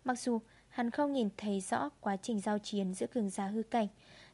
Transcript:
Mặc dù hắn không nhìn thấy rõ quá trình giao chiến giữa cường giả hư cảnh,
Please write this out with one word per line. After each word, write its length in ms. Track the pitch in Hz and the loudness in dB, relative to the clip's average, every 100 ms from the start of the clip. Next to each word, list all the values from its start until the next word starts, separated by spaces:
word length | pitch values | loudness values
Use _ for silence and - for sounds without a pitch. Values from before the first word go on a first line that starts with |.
Mặc 160 | 254 247 | -2 0
dù 200 | 254 226 - - - | 2 0 -2 -20 -10
hắn 220 | - 233 | -4 -2
không 220 | 226 294 | 2 2
nhìn 160 | 277 208 - | 2 0 0
thấy 240 | 214 196 | -2 -2
rõ 280 | 190 - 294 - | 0 -2 -2 -4
quá 180 | 208 196 | -2 -2
trình 220 | - 214 | 0 -2
giao 200 | 214 208 | 2 0
chiến 340 | - 208 190 | 0 -2 0
giữa 140 | 185 233 | -2 -2
cường 220 | 254 196 | 0 0
giả 180 | 196 196 | 0 -2
hư 160 | 220 | -2
cảnh, 240 | 214 240 208 - - - - | 0 0 0 -4 -20 -20 -20